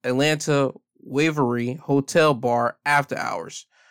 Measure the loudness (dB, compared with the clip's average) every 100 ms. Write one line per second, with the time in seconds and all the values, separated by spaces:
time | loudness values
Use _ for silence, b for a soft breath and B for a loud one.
0 | -4 0 2 0 0 0 0 -4 _ _
1 | -6 0 0 2 0 0 -4 -6 0 0
2 | 2 4 4 2 0 0 -2 -4 0 0
3 | 0 -6 -6 -6 -10 -16 -20 b b